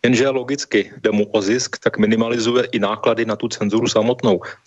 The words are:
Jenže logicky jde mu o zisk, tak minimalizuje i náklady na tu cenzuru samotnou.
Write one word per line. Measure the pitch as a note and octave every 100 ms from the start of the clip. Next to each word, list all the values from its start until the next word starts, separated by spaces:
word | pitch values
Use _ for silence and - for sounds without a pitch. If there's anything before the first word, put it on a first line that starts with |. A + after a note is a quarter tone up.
Jenže | B2 B2 C3+
logicky | C3+ B2+ C#3 - G#2+ F#2+ -
jde | A2
mu | G#2 G#2
o | A2
zisk, | G2 B2 B2 -
tak | A2+ -
minimalizuje | G#2 A2 A#2 A#2+ A2+ B2 A#2+
i | A2+
náklady | G2 G#2+ B2 A2
na | A2+ G#2
tu | A#2
cenzuru | - G#2 A2 A#2
samotnou. | A2+ A2+ B2+ A#2 F2+ - -